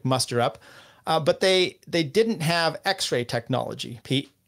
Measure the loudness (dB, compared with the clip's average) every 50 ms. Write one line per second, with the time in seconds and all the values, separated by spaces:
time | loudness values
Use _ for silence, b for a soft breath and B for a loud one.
0 | -2 0 0 0 0 -2 0 0 0 0 -2 -4 B B B B B B B B
1 | B -2 0 2 2 2 2 4 4 4 4 4 2 0 -2 _ _ -4 -2 -2
2 | -2 0 2 2 2 2 0 -2 0 0 2 2 2 0 -2 -2 -4 -4 -2 -2
3 | -2 -2 -2 -2 -2 -2 -4 -6 -4 -2 -2 -2 -2 -4 -8 -10 -10 -12 -12 -14
4 | -6 -2 -2 -2 -2 -4 _ _ _